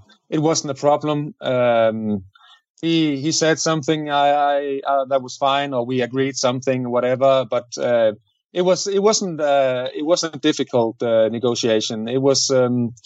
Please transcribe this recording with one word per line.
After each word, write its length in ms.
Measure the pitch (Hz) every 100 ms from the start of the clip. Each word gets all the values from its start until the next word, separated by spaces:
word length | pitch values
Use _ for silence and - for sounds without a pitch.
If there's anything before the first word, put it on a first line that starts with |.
| - _ -
it 120 | 156
wasn't 320 | 151 156 151
a 20 |
problem. 600 | 135 147 143 151 151 147 -
Um, 840 | 131 127 123 117 113 110 107 104 95 _ _ _ _ _
he, 380 | 165 165 156 139
he 100 | 151
said 300 | 151 160 151
something, 500 | 165 160 139 156 151
I, 200 | 143 143
I, 500 | 147 143 143 143 139
uh, 200 | 135 139
that 180 | 131 135
was 140 | 127 -
fine, 360 | 139 139 143
or 140 | 131 120
we 140 | 127
agreed 340 | 120 131 135
something, 560 | 135 127 131 131 127 123
whatever. 560 | 120 123 127 135 131 120
But, 300 | 120 120 -
uh, 360 | 131 120 110 104 _ _ _
it 100 | 180
was, 260 | 180 175 202
it 120 | 196
wasn't, 400 | 202 214 196 156
uh, 480 | 147 139 135 127 131
it 80 | -
wasn't 320 | 151 175 165
a 40 | 151
difficult, 600 | 156 147 131 123 113 110
uh, 280 | 120 113 110
negotiation. 800 | 113 120 117 120 110 - 113 113
It 120 | 131
was, 300 | 139 131 -
um, 420 | 131 123 123 120 123